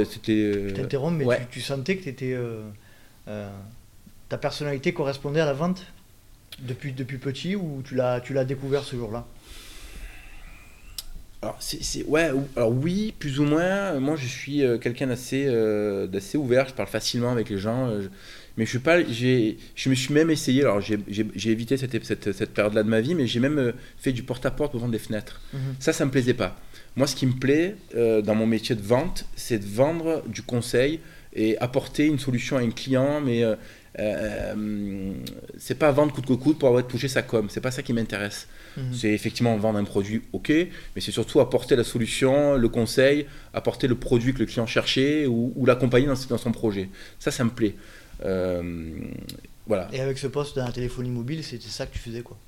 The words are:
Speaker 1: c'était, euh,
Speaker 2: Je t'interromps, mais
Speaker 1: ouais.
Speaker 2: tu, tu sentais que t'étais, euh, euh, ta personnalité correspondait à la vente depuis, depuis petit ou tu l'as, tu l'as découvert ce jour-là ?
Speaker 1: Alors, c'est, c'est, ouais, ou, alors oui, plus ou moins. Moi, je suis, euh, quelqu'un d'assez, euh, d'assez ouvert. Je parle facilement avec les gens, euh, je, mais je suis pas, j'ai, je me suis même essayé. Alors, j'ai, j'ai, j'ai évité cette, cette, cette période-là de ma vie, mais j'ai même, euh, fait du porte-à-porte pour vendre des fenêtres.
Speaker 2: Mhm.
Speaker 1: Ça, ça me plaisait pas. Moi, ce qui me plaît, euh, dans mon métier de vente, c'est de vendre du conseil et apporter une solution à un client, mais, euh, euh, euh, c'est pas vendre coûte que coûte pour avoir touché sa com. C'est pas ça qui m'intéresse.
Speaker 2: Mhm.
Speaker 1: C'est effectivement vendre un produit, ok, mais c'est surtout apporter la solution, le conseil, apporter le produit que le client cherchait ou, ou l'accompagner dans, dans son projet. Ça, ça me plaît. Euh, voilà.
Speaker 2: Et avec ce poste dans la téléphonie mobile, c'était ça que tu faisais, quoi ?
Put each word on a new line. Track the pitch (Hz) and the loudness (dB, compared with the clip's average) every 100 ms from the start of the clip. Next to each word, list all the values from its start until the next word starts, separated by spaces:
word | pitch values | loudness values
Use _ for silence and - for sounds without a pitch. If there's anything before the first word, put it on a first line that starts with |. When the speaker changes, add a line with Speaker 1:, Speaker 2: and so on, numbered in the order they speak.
| 107 | 4
Speaker 1:
c'était, | - - | 0 0
euh, | 110 104 101 101 | 2 2 0 -2
Speaker 2:
Je | 104 | -4
t'interromps, | 131 139 151 165 | -2 -2 0 0
mais | 127 | 2
Speaker 1:
ouais. | 123 123 | 2 0
Speaker 2:
tu, | 127 | -10
tu | |
sentais | 120 139 127 190 | -6 -4 -2 -4
que | |
t'étais, | 143 131 131 | -4 -6 -4
euh, | 127 120 113 107 107 - - - - - | -4 -4 -8 -10 -14 -20 -20 -20 -20 -12
euh, | 104 101 98 101 - - - - - - | -10 -8 -12 -14 -18 -20 -20 -20 -20 -10
ta | 135 | -6
personnalité | - - 147 139 175 | -4 -4 -4 -2 -2
correspondait | 170 139 139 147 151 | -2 -2 -2 -2 0
à | 151 | 2
la | |
vente | 135 170 185 - - - - - - - - | 2 0 -2 -6 -20 -20 -20 -20 -20 -20 -14
depuis, | 127 120 143 | -8 -8 -8
depuis | 131 127 135 | -6 -6 -6
petit | 139 135 170 202 | -6 -6 -4 -4
ou | 170 139 | -4 -8
tu | 131 127 | -6 0
l'as, | 123 123 | 2 0
tu | 120 | 0
l'as | 135 127 | 0 0
découvert | 135 135 139 | -2 0 -2
ce | 135 123 | -2 -6
jour-là ? | 113 117 - - - - - - - - - - - - - - - - - - - - - - | -6 -6 -10 -18 -18 -18 -16 -16 -14 -14 -14 -14 -16 -18 -18 -20 -20 -20 -18 -14 -12 -14 -14 -10
Speaker 1:
Alors, | 110 - | -10 -8
c'est, | - - | -8 -6
c'est, | - - - | -6 -6 0
ouais, | 147 165 | 2 2
ou, | 135 139 - | 0 -2 0
alors | 113 | 2
oui, | 123 160 190 214 - | 2 2 0 -2 -4
plus | 147 135 | -4 2
ou | |
moins. | 147 156 180 196 196 143 | 4 4 4 2 0 0
Moi, | 135 156 | 0 0
je | 127 | -4
suis, | - - 143 | -8 -4 2
euh, | 131 113 | 4 4
quelqu'un | 120 117 135 | 0 -2 -2
d'assez, | 120 - 131 139 | -2 -2 0 2
euh, | 117 110 104 104 98 95 | 4 4 2 2 0 -2
d'assez | 98 - 147 | -4 -2 -2
ouvert. | 131 127 139 | 4 4 2
Je | |
parle | - 101 | -2 -4
facilement | 110 - 123 120 | -2 -2 0 0
avec | 120 104 | 0 0
les | 98 | -2
gens, | 104 120 127 | 0 0 0
euh, | 104 | -2
je, | 95 - - - - - | -4 -10 -18 -20 -12 -2
mais | 113 | -2
je | |
suis | 123 | 0
pas, | 147 175 | 4 4
j'ai, | 160 117 127 127 110 - - - | 4 2 4 4 4 0 -10 -4
je | 135 | 0
me | |
suis | 131 131 147 | 2 4 4
même | 160 | 4
essayé. | 156 - 127 | 4 4 4
Alors, | 139 101 | 4 2
j'ai, | 95 104 98 | 0 -2 -2
j'ai, | 101 107 101 | -2 -2 -2
j'ai | 107 | 0
évité | 110 117 135 | 0 2 0
cette, | 123 113 | 0 -4
cette, | - 107 104 | -2 -4 -2
cette | 95 104 - | -2 -2 2
période-là | 104 107 | 2 4
de | 107 | 4
ma | 110 | 4
vie, | 123 | 2
mais | 175 120 | 2 2
j'ai | 120 | 2
même, | 135 151 | 2 2
euh, | 123 113 - - | 0 -2 -10 -6
fait | 139 | -4
du | 120 | -2
porte-à-porte | 131 123 131 - 147 | -4 -4 -4 -2 -2
pour | 117 | -2
vendre | 120 | -2
des | 110 | -2
fenêtres. | - 107 104 - - | -2 -6 -6 -12 -12
Speaker 2:
Mhm. | 135 135 131 | -8 -6 -2
Speaker 1:
Ça, | - | 0
ça | 151 143 | 2 2
me | |
plaisait | 135 120 | 2 4
pas. | 110 92 - - - - - | 2 0 -4 -16 -16 -8 0
Moi, | 139 | 0
ce | - | 2
qui | 131 | 0
me | |
plaît, | 127 131 151 175 208 - 117 | 2 2 2 2 -4 -8 2
euh, | 117 110 | 4 4
dans | 104 | 4
mon | 107 110 | 4 4
métier | 113 - | 2 0
de | 113 | -2
vente, | 101 120 170 - - - | 2 2 2 -2 -6 -8
c'est | - 113 | -2 -2
de | 101 | -2
vendre | 104 143 170 165 160 - | 2 2 2 0 -2 -4
du | 101 | -10
conseil | - 120 113 120 135 160 - - - | -4 -2 2 2 2 0 -8 -20 -12
et | - 110 110 | 0 2 2
apporter | 123 139 - - 147 | 0 0 -2 2 2
une | 143 | 4
solution | 131 123 - 139 | 0 -2 0 0
à | |
un | 120 | 0
client, | 110 135 131 135 147 | -2 0 2 4 2
mais, | 139 117 | 0 2
euh, | 113 104 - - - - | 2 2 -4 -20 -16 -4
euh, | 107 87 107 104 101 104 | -2 0 -2 -4 -6 -4
euh, | 107 104 101 98 95 78 62 - - - | -4 -4 -4 -6 -6 -6 -10 -12 -16 -14
c'est | - 127 | -6 2
pas | 156 | 4
vendre | 135 151 | 4 2
coûte | 135 127 | 2 0
que | |
coûte | 123 131 156 | 2 2 4
pour | 135 | 6
avoir | 123 123 | 4 4
touché | 120 135 | -2 -2
sa | - | -2
com. | - 117 101 | 0 0 0
C'est | - | -4
pas | 127 | -6
ça | 127 | -6
qui | 135 | -2
m'intéresse. | 117 110 101 104 - - - - - | -2 -2 -4 -6 -8 -14 -18 -16 -8
Speaker 2:
Mhm. | 127 | -6
Speaker 1:
C'est | 123 110 | -2 2
effectivement | 107 113 - 120 107 | 2 0 0 2 4
vendre | 110 104 | 2 2
un | |
produit, | 98 104 98 113 - | 0 0 0 -2 -4
ok, | - - | -8 2
mais | 151 180 - - - | 2 2 -4 -12 -8
c'est | - | -6
surtout | 113 110 151 | -4 2 4
apporter | 123 - - 131 | 6 4 4 4
la | |
solution, | 110 123 110 - 131 139 147 139 | 4 0 -2 2 4 4 4 4
le | 117 | 4
conseil, | 120 113 - 131 147 147 - - - | 4 0 6 6 6 0 -10 -8 -4
apporter | 120 - 135 | -2 0 0
le | 120 | 0
produit | - 123 123 131 | 2 2 4 0
que | |
le | 110 | 0
client | - 113 | 0 0
cherchait | - 107 - 135 151 143 | 0 2 2 4 4 2
ou, | 117 123 143 | 2 0 2
ou | 127 | 4
l'accompagner | 123 127 123 147 | 4 6 4 4
dans, | 127 - | 0 -2
dans | 117 | -2
son | 120 | 0
projet. | 110 117 98 95 - - - | 0 0 0 -4 -8 -18 -6
Ça, | - | -4
ça | 139 | 0
me | 117 | 0
plaît. | 117 107 - - - - - | 2 0 0 -14 -20 -18 -8
Euh, | - 92 92 90 87 85 82 80 - - - 50 - - - | -2 0 0 -2 -4 -6 -8 -8 -8 -10 -12 -14 -16 -16 -2
voilà. | 101 90 | -2 -2
Speaker 2:
Et | 131 | -4
avec | 135 131 | -4 -2
ce | 135 | -4
poste | 143 143 135 | -4 -4 -4
dans | 123 | -4
la | |
téléphonie | 117 123 127 123 | -4 -4 -4 -4
mobile, | 123 120 160 | -4 -4 -6
c'était | - 120 107 | -8 -12 -12
ça | - 131 | -10 -8
que | |
tu | - | -8
faisais, | 117 113 | -10 -10
quoi ? | 120 104 | -12 -18